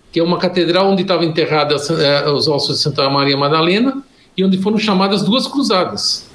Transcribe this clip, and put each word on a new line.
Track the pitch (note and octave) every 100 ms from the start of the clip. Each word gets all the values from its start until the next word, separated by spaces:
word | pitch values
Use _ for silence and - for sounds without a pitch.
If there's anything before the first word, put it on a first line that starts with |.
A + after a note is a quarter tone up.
| _
que | D#3+
é |
uma | E3+ F3
catedral | F#3 F#3 E3 F3 G3
onde | F#3+
tava | F#3+ E3+ E3
enterrada, | E3 D3+ D3+ D3 D3
eh, | - E3 C#3+ C#3+ C#3+
os | C#3 C#3+
ossos | C#3+ - C#3
de |
Santa | D3+ - C3+
Maria | C#3 C#3 C#3
Madalena | C#3+ D#3+ E3+ G3 C4 C4+ - _ _ -
e |
onde | F#3+ F#3
foram | G3+ A3
chamadas | - F#3+ G3 G3
duas | D#3 B3+ -
cruzadas." | C#4 A#3 F#3+ - G3+ - - -